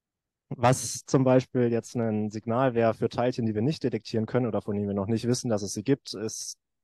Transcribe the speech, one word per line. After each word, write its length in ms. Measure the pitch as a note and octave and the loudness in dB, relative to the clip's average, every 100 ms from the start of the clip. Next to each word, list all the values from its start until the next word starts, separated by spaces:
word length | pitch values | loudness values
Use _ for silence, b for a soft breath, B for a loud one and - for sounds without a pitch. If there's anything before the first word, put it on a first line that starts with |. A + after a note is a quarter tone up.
| _ _ _ _ _ | _ _ _ _ _
was 560 | C#3 B2 C3 - - - | 0 2 4 0 -10 0
zum 160 | C#3+ | 2
Beispiel 500 | B2+ B2+ - B2+ A#2+ | 6 4 4 2 2
jetzt 220 | A#2 - | 0 -2
ein 340 | B2+ A2+ G#2+ G#2+ | -4 -2 -2 -4
Signal 440 | A2 A2+ A#2 C3 | -6 -2 0 2
wäre 180 | A#2 A2+ | 2 2
für 160 | G#2+ A2+ | 2 -2
Teilchen, 380 | - B2 B2 A2+ | 0 0 0 -2
die 80 | |
wir 80 | G#2+ | 0
nicht 220 | B2 D#3+ | 0 0
detektieren 420 | C3 A2 - A2+ A2 | -2 -4 -4 -4 -2
können 200 | B2 B2 | 0 0
oder 160 | G2+ | -2
von 120 | - | -4
denen 140 | G2+ G2+ | -2 -2
wir 60 | |
noch 120 | G2+ G2 | -2 0
nicht 200 | A2+ A#2+ | 0 0
wissen, 220 | A#2+ B2+ | -2 0
dass 140 | G#2 | -2
es 120 | G2+ | -2
sie 100 | A2 | -4
gibt, 280 | G#2 C#3 - | 0 -2 -2
ist 460 | F#2+ A2 - - - _ _ | -10 -8 -8 -12 -14 _ _